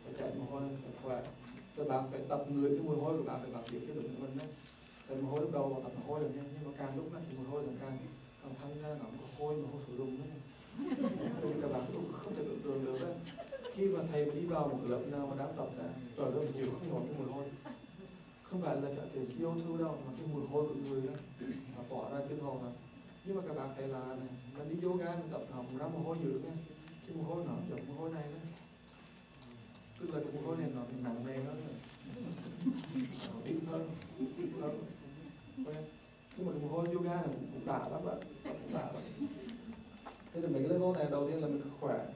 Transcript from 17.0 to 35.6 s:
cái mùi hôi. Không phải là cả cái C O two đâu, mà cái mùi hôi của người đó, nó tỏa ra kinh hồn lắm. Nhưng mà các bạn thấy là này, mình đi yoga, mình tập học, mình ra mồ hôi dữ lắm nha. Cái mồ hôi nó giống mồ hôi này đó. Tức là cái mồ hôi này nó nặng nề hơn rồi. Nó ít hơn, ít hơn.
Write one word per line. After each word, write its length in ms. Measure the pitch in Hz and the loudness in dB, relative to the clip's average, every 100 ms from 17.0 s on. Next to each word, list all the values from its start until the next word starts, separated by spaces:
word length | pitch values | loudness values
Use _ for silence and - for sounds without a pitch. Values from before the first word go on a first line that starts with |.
| - | 2
cái 120 | 147 | 0
mùi 120 | 135 | 0
hôi. 120 | 131 143 139 285 247 - - 190 - - - | -2 -4 -6 -8 -10 -12 -14 -14 -14 -16 -16
Không 180 | - 180 | -4 0
phải 140 | 160 139 | 4 4
là 140 | 139 143 | 2 0
cả 60 | - 135 | -2 0
cái 100 | 127 | 0
C 180 | - | 2
O 80 | 165 | 2
two 260 | 165 165 165 | 2 2 4
đâu, 200 | 160 147 135 | 2 2 -4
mà 60 | 131 | -4
cái 100 | 156 | -2
mùi 140 | 143 139 | 0 2
hôi 200 | 147 151 | 4 4
của 80 | 135 139 | 2 2
người 120 | 135 | 2
đó, 120 | 131 - - - - - - - | 2 -2 -8 -6 -4 -4 -4 -8
nó 60 | 120 | -4
tỏa 200 | 127 127 | -2 0
ra 160 | 143 139 | 0 0
kinh 100 | 151 | 0
hồn 240 | 143 127 | 0 -2
lắm. 100 | 123 120 - - - - 185 | -2 -6 -10 -14 -14 -10 0
Nhưng 100 | 190 | 0
mà 60 | 165 | 2
các 100 | 143 | 0
bạn 120 | 135 131 | -2 -2
thấy 120 | 135 | -2
là 120 | 131 | 0
này, 300 | 127 131 131 127 120 139 | -2 -2 -4 -6 -8 -6
mình 120 | 151 | 0
đi 180 | 165 180 | 2 4
yoga, 280 | 180 170 170 | 4 4 0
mình 140 | 156 | 0
tập 100 | - - | -2 -2
học, 140 | 127 123 | -4 -2
mình 80 | 127 | 0
ra 100 | 156 | 0
mồ 120 | 165 | 2
hôi 180 | 160 165 | 2 2
dữ 80 | 139 | 4
lắm 100 | 131 | 2
nha. 80 | 160 165 - - - - - | 0 -4 -6 -10 -12 -12 -6
Cái 80 | 165 | -2
mồ 60 | |
hôi 200 | 160 175 170 | 0 0 0
nó 60 | - - | 0 0
giống 180 | - 127 | -2 -4
mồ 60 | |
hôi 180 | 143 160 | -2 -2
này 120 | 165 | -2
đó. 160 | 147 165 - - - - - - - - - - - - - - - - | -4 -6 -8 -10 -14 -18 -18 -18 -18 -18 -18 -16 -14 -14 -14 -14 -16 -6
Tức 140 | 170 | -2
là 60 | 151 | 0
cái 100 | 143 | 0
mồ 140 | 143 - | -2 0
hôi 100 | 165 | 2
này 120 | - 127 | 2 0
nó 60 | 120 123 | -2 -2
nặng 220 | 120 117 127 | -2 0 -2
nề 60 | |
hơn 280 | 135 135 - - | -2 -2 -4 -6
rồi. 100 | - - - - - - - - - 262 - - 131 127 - - | -6 -10 -12 -10 -6 -4 -4 -6 2 2 2 0 0 0 -2 -4
Nó 60 | - - | -4 0
ít 140 | 160 160 | 2 2
hơn, 180 | 160 165 - - - - 165 | 0 0 -4 -6 -2 -2 0
ít 120 | 175 82 | -2 0
hơn. 220 | 151 76 - - 139 147 - - - - | 0 -2 -4 -8 -10 -10 -12 -12 -12 -4